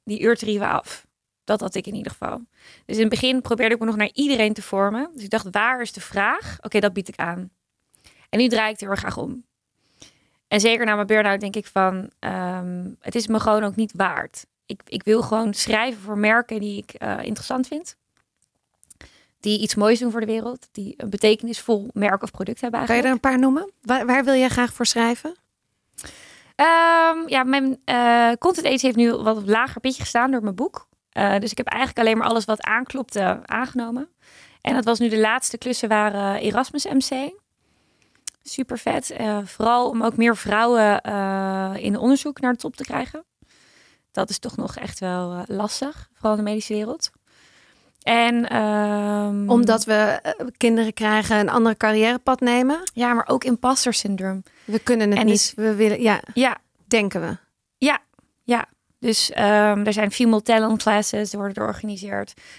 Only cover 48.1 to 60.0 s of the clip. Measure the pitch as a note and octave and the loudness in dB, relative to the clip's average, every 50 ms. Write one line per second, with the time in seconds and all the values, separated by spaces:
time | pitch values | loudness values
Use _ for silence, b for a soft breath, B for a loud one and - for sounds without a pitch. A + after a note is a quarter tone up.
48.1 | A3+ A#3 A#3 A#3+ A#3+ A#3+ A#3 - - A3 G#3+ G#3+ G#3 G#3 G#3 G#3 G#3 G#3 G#3 G#3 | 2 4 4 4 2 2 0 0 0 0 0 2 2 0 0 0 0 -2 -2 -2
49.1 | G#3 G#3 G#3 G#3 G3+ G3+ G3+ G3+ A#3+ A#3+ A#3+ A3 A3 A3+ G#3+ A3 G#3+ G#3+ G#3+ G3+ | -2 -2 -2 -2 -2 -2 0 4 4 4 6 4 4 2 2 2 2 2 2 2
50.1 | - - - - - G#4+ - B3 - - - A#3 A3+ A3+ A3+ A3 - - A3 G#3+ | 0 -2 -4 -4 -6 -4 -6 -10 -6 0 2 2 4 4 2 0 -2 -2 0 2
51.1 | G#3+ G#3+ G3+ G#3+ A3+ G#3 G3+ - - A#3+ A3+ A3+ G#3+ - A3+ G#3+ G#3+ G#3+ A3 A3+ | 2 2 2 2 2 2 2 2 4 4 4 4 2 2 2 2 4 4 4 2
52.1 | B3 B3 - C4+ B3+ - B3+ B3 A#3+ B3 B3+ C4+ D4+ E4+ F#4 - - A#3+ A#3+ A#3+ | 2 0 0 0 0 2 2 2 4 4 2 2 0 -2 -4 -6 -4 -2 0 0
53.1 | A#3+ A3+ - - B3+ B3 - B3+ A#3+ - - B3+ C4 - - B3 A3 - - G3+ | 0 0 0 0 -2 0 0 0 -2 0 2 0 0 0 0 0 -2 -2 -2 -4
54.1 | G3 F#3 F#3+ F#3+ F#3+ F#3+ - b b b b - G#3 A3 - - B3 A3+ G#3+ G#3 | -4 -4 -4 -6 -6 -6 -10 b b b b -4 -4 -2 0 2 2 2 4 2
55.1 | G3+ - G#3+ G#3+ G#3+ G3+ - - - - G#3+ A3 G#3+ G3+ A3 G#3+ G#3+ - A#3+ G#3+ | 4 4 4 4 4 4 2 0 -2 -2 -2 0 2 4 2 2 2 2 2 2
56.1 | G3 - - - - A#3+ C4 B3 - - _ _ _ _ _ - B3 A3 G3+ F#3+ | 2 0 -2 -4 -2 0 0 0 0 -4 _ _ _ _ _ 0 0 0 0 0
57.1 | - F3+ E3 - - - _ _ _ _ _ _ _ - B3+ D4 C#4+ - _ _ | -2 -4 -6 -6 -8 -10 _ _ _ _ _ _ _ -2 0 0 0 0 _ _
58.1 | _ _ _ _ _ _ _ A#3+ A#3+ A#3 - - _ _ _ _ _ - - A#3 | _ _ _ _ _ _ _ 0 0 0 -2 -4 _ _ _ _ _ -6 -2 0
59.1 | A3 - - - - - G#3 G3+ G#3+ G#3 G#3 G#3+ G#3 G3+ G#3 G#3+ G3+ G#3+ | 0 0 0 -2 0 0 2 4 4 6 4 4 2 2 0 0 0 0